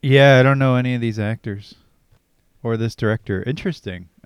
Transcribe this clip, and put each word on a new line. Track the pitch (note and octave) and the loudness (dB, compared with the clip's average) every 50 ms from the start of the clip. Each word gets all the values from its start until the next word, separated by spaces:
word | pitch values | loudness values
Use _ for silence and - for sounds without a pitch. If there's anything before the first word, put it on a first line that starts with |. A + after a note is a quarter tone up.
yeah, | - C3+ C3+ C3+ C#3 C#3 C3+ B2+ | 0 4 4 6 6 6 6 6
I | B2+ | 6
don't | C3+ C#3 C3+ | 4 2 2
know | C3+ C3 B2+ | 0 0 0
any | B2+ B2+ B2+ B2+ | 0 -2 -4 -4
of | A#2+ | -4
these | A#2 A#2 G#2+ A2 | -4 -6 -4 -4
actors | G#2+ G#2 A2+ - _ A2+ G2+ G2+ G2+ - - _ _ _ _ _ _ _ _ _ _ _ _ _ _ _ _ _ - | -4 -6 -6 -6 _ -12 -12 -12 -14 -20 -20 _ _ _ _ _ _ _ _ _ _ _ _ _ _ _ _ _ -6
or | A#2+ A2+ | -6 -4
this | A2 A2+ A2+ - | -2 -2 -4 -4
director. | - A#2+ G#2+ A2 A2 _ - G2+ F#2 F#2 | -2 -2 -2 -2 -2 _ -6 -6 -4 -4
Interesting. | - - - - G3 D#3 - _ G#2 F#2 F2+ F2+ _ _ _ _ | -6 -8 -6 -6 -8 -8 -8 _ -14 -14 -14 -16 _ _ _ _